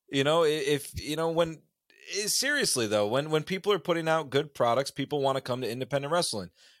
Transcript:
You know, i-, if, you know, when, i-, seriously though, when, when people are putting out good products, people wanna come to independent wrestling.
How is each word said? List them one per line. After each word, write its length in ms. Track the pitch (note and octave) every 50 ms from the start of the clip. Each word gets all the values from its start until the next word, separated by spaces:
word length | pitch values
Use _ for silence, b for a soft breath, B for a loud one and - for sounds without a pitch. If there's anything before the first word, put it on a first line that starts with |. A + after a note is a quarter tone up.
| _ _
You 120 | C#3+ C#3 C3+
know, 200 | D3 D#3+ E3+ E3
i-, 40 | D3+
if, 420 | D3+ D#3 - D3 D3 C3+ - - - -
you 140 | F#2 C3+ D3+
know, 140 | D#3 E3 E3
when, 320 | E3 E3 E3+ E3 D#3+ - _ _ _ _ _ _ _ _ C#2 - F3 G3
i-, 80 | G#3+
seriously 600 | G3 - - B3+ C#4 D4 C#4 G#3+ - - B2+ A2+
though, 200 | G#2 G#2+ G#2 G#2
when, 240 | G#2 A#2+ C3+ D3+ D#3
when 140 | D#3 D#3 D3+
people 280 | - F#3+ F#3 - G3+
are 60 | G3+ E3+
putting 300 | - - E3+ E3 D#3+ D#3+
out 200 | D#3+ D#3+ D3+ C3+
good 240 | C3 C#3 D#3 D3
products, 380 | - - B2 A#2 A#2 B2+ C#3 -
people 320 | - - C#3 - D3+ C#3+
wanna 180 | C3+ C3+ C3+ C3+
come 220 | - - B2 B2+
to 80 | B2+ G#2+
independent 420 | A#2 B2+ C3 A2+ C#3+ C#3 C#3 C#3+
wrestling. 380 | E3 F3 D#3+ - - G#2 F2+ F2 b b b b b